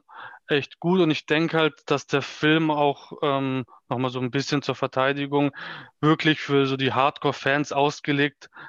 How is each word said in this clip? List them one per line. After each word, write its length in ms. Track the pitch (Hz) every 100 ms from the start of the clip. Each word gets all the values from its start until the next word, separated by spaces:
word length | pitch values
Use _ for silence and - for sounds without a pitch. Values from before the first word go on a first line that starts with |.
| - - - - -
echt 320 | 151 127 -
gut. 220 | 170 190
Und 100 | 170
ich 140 | 147 -
denke 320 | 151 165 160
halt, 160 | 156 - -
dass 200 | 143 -
der 140 | 143
Film 500 | 131 - 151 160 160
auch, 420 | 147 147 139 - 139
ähm, 440 | 151 139 135 131 123 - -
nochmal 220 | 123 127
so 80 | 123
ein 120 | 127
bisschen 300 | 131 135 147
zur 140 | - 127
Verteidigung, 760 | 131 - 131 143 139 143 143 - - - - _
wirklich 380 | 147 156 160 151
für 240 | - 139 135
so 120 | 135
die 160 | 135
Hardcore-Fans 760 | 120 135 - 147 131 - 139 147
ausgelegt, 800 | 139 143 147 - 143 143 - - -